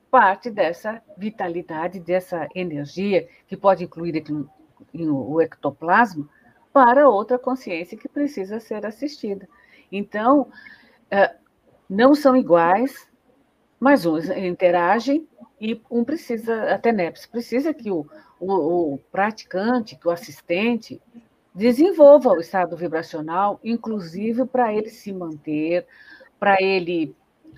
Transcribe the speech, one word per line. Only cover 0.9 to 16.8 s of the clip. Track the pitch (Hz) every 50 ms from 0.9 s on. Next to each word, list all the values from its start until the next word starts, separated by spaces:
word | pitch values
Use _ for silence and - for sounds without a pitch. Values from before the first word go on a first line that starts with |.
| 220 226 _ _ - -
vitalidade, | 190 214 214 - 202 180 170 175 170 - 165 156 165 180 180 196
dessa | 165 165 175 185 180 - 180 170 151 - -
energia, | 185 180 175 156 143 147 147 - 175 196 202 190 170 247 - _ _ _
que | - 190
pode | - - 196 190 175 180
incluir | 165 - 165 170 170 151
aqui | 156 151 - 151
no, | 151 139 - _ _ _ _ _ _ - _ -
no, | 160 170 - 285 - 123 113 151
o | 165 160
ectoplasma, | 160 - _ - 147 - - 160 165 180 220 - 214 180 151 143 - _ _ _ _ _ _ _ _ -
para | 285 262 233 247 277 294 277
outra | 269 - 220 - 247 247
consciência | 254 262 254 254 - 220 185 160 214 - -
que | 220 -
precisa | - - 294 294 285 285 202 190 190 208 226
ser | 226 - 226 214 208
assistida. | 208 214 - 277 294 - - - 214 202 196 190 - _ _ _ _ _ _ _ -
Então, | - 196 202 - - 208 208 240 285 294 254 - - - - - - - _ _ _ _ _ -
é, | 196 202 196 - - _ _ _ _ _ _ _ _ _ _ -
não | 190 202 240 269 294
são | 285 - 277 254
iguais, | 262 247 151 165 170 170 170 185 208 247 277 - - - _ _ _ _ _ _ _ _ _ _ _ _ _ _ -
mas | 233 262 285 254 170
uns | 170 156 160 165 -
interagem | - - 196 180 180 - 190 180 175 175 170 175 202 233 220 262 277 320 311 - _ _ - _ _ -
e | 214 220 233 226 _ -
um | 240 233 233
precisa, | 233 302 339 - - 240 220 220 226 226 220 208 151 185
a |
teneps | 196